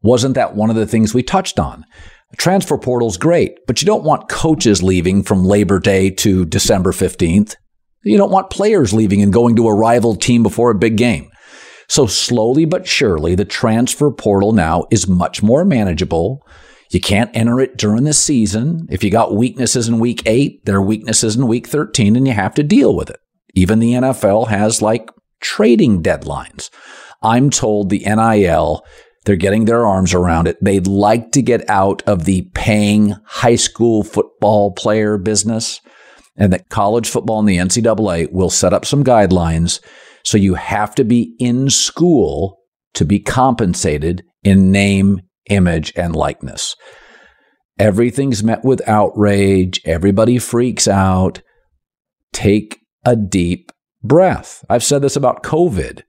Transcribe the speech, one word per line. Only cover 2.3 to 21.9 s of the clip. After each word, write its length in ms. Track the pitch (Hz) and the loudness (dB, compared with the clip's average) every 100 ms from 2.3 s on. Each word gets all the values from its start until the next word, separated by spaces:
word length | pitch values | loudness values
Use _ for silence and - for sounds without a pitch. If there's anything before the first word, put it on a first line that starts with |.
The 40 | - | -4
transfer 400 | 170 190 - 143 | 0 0 0 -4
portal's 400 | - 123 117 87 | -2 0 -2 0
great, 480 | 151 170 113 - - | 0 2 0 -4 -6
but 140 | 120 | -2
you 60 | 170 | 0
don't 180 | 214 | 0
want 240 | 165 143 - | 0 -2 -4
coaches 540 | - 160 156 120 98 | -4 -2 0 2 2
leaving 400 | 92 92 85 98 | 2 0 2 0
from 220 | - 98 | 0 0
Labor 340 | 92 104 95 95 | 2 2 2 0
Day 320 | 107 95 95 | 2 2 0
to 340 | 95 110 92 | 0 0 0
December 480 | 82 95 - 120 92 | 0 -2 0 0 0
fifteenth. 640 | - 92 - 85 92 104 - _ _ _ _ | -2 -4 -2 0 2 0 -6 _ _ _ _
You 160 | 202 208 | 0 2
don't 140 | 196 | 2
want 180 | 190 190 | 0 -2
players 420 | - 202 208 117 | -4 0 2 2
leaving 300 | 110 107 98 | 2 2 2
and 100 | 101 | 2
going 240 | 107 120 113 | 4 2 2
to 120 | 113 | 2
a 60 | |
rival 420 | 104 110 120 113 101 | 2 2 2 0 -2
team 260 | - 120 | 0 2
before 280 | 110 - 120 | 0 2 0
a 40 | 104 | 2
big 180 | 113 110 | 0 0
game. 340 | 120 85 64 _ - - - - _ | 0 -2 -8 _ -20 -20 -20 -20 _
So 180 | - 123 | 0 0
slowly 580 | - - 120 110 139 | 0 -2 0 0 0
but 220 | 160 170 - | 0 -2 -4
surely, 500 | - 123 80 80 90 | -2 0 0 0 -2
the 80 | |
transfer 680 | 101 - 117 110 123 - 147 | -2 -2 0 0 -2 0 -2
portal 420 | 117 110 98 98 | 0 0 2 2
now 340 | 110 80 85 - | 2 0 -2 0
is 160 | - - | -2 0
much 340 | 90 87 - | 0 -2 -2
more 240 | 101 135 | 0 2
manageable. 800 | 190 135 101 80 92 82 90 139 _ - - _ _ | 2 0 0 -2 -2 -2 -4 -6 _ -20 -20 _ _
You 100 | 90 | -4
can't 300 | - 104 120 | -2 -2 -2
enter 260 | 113 113 123 | -2 -2 0
it 160 | 131 - | -2 -2
during 280 | 107 110 | -2 0
the 80 | 147 | 0
season. 760 | 151 - 135 104 110 135 165 165 | -2 0 0 0 -2 -4 -6 -8
If 140 | - | -4
you 60 | 104 | 0
got 260 | 107 110 101 | 0 0 0
weaknesses 520 | 123 131 117 131 113 | -2 -2 -4 -2 -2
in 120 | 117 | -2
week 220 | 120 117 110 | -2 -4 -2
eight, 380 | 113 143 - - | 0 0 -4 -4
there 100 | 98 | -2
are 60 | |
weaknesses 540 | 98 110 110 107 113 110 | 0 -2 -4 -2 -2 -2
in 100 | 131 | 0
week 220 | 120 - | -2 -4
thirteen, 480 | 147 151 | -6 -4